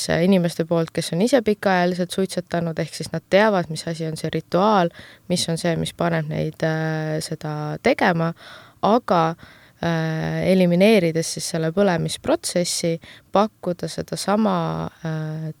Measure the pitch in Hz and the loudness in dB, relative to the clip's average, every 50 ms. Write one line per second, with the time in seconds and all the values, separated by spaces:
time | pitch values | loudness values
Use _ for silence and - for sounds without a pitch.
0 | - - 160 156 170 185 202 185 170 170 - - 165 160 175 165 165 160 - - | -2 -2 0 2 4 4 4 4 4 0 0 -2 -2 0 0 0 0 0 -2 -6
1 | 170 - 170 165 196 247 - 254 226 - 208 - - 202 190 180 175 180 185 175 | -4 -2 0 0 2 4 4 2 4 2 0 0 2 2 2 4 2 2 0 -2
2 | 180 175 - - 190 190 - 180 175 - - 170 170 165 160 - 165 151 - - | -4 -4 -2 -2 -2 -2 -2 -6 -6 -4 -4 -2 -2 -2 -4 -4 -6 -6 -6 -10
3 | 165 - - 165 - - - 190 214 220 208 185 175 - 156 151 - 165 170 156 | -10 -6 -8 -8 -4 2 4 6 6 6 4 2 0 -2 -6 -8 -6 -8 -6 -6
4 | 165 160 156 - - - - - - - - 165 190 220 214 196 175 170 - - | -6 -6 -6 -6 -6 -4 -4 -6 -6 -2 0 2 4 4 4 4 2 2 -2 -6
5 | - - - - _ - 180 175 - - 165 160 - 175 165 160 160 - - - | -20 -20 -20 -14 _ -4 -2 -2 -2 -2 -4 -2 0 -2 0 0 -2 -4 -4 -2
6 | 170 170 170 160 156 151 151 156 156 156 156 - - 160 160 160 160 160 156 156 | -2 0 0 -2 -2 -4 -4 -4 -4 -4 -4 -2 -2 -2 -2 -2 -2 -2 -4 -4
7 | 156 156 156 160 - - 160 - - 151 151 151 151 151 151 - - - 285 - | -4 -4 -4 -6 -6 -6 -10 -8 -8 -8 -6 -6 -6 -6 -6 -2 0 0 0 2
8 | 302 202 175 165 165 165 170 - - - - - - - - - - 185 214 247 | 2 0 2 2 0 -2 -4 -6 -14 -20 -20 -20 -20 -20 -12 -2 0 2 2 2
9 | - - 202 175 160 160 170 - - - - - - - _ - - 170 165 165 | 2 2 2 2 2 0 -2 -6 -12 -20 -20 -20 -20 -20 _ -6 -4 -2 0 0
10 | 160 160 160 160 160 160 160 160 165 170 190 190 185 175 175 175 190 214 226 202 | -2 -2 -4 -4 -4 -4 -4 -2 2 2 4 4 6 4 6 6 6 6 6 6
11 | 170 165 160 165 165 - - - - - - 160 160 160 160 202 208 196 175 160 | 4 2 0 -2 -4 -4 -6 -8 -8 -6 -4 -2 -2 -2 0 2 2 2 2 0
12 | 156 160 - - - - 294 339 - - - 180 180 - - - - 170 165 165 | -2 -4 -4 -6 -2 0 0 0 0 -2 -2 -2 -2 -2 -2 -2 -2 -2 -2 -4
13 | - - - - _ _ - 196 208 214 _ - - 180 175 - - 165 - - | -6 -14 -20 -20 _ _ 2 2 2 2 _ -6 -6 -6 -6 -4 -6 -8 -6 -8
14 | 160 - - - - - 202 214 220 208 190 175 165 160 160 160 165 160 - _ | -8 -8 -6 -6 -2 0 0 2 2 2 0 0 -2 -2 -4 -4 -6 -8 -10 _
15 | - 160 160 156 156 156 156 160 160 156 156 - | -8 -6 -6 -6 -6 -6 -8 -8 -8 -10 -8 -2